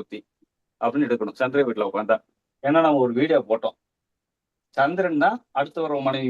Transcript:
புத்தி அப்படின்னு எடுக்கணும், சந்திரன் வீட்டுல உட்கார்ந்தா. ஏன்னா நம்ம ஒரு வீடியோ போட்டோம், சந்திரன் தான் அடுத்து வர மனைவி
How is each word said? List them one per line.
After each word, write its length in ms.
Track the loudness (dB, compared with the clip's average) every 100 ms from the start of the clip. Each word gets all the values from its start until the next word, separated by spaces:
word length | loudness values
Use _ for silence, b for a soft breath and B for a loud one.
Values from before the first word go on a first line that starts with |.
புத்தி 200 | -12 -16 -16 _ _ _ _ _
அப்படின்னு 260 | -4 -2 -2
எடுக்கணும், 280 | -2 -4 -4
சந்திரன் 260 | -2 0 0
வீட்டுல 180 | -2 -2
உட்கார்ந்தா. 280 | 0 2 2 0 _ _ _
ஏன்னா 140 | 0 2
நம்ம 160 | 4 4 2
ஒரு 60 | 2
வீடியோ 200 | 2 2 2
போட்டோம், 280 | -2 -2 -8 _ _ _ _ _ _ _ _ _ -2
சந்திரன் 460 | -2 0 -2 0
தான் 140 | 0 0 -6 -6
அடுத்து 220 | -4 -4
வர 120 | -4 -2 -2
மனைவி 220 | -2 -2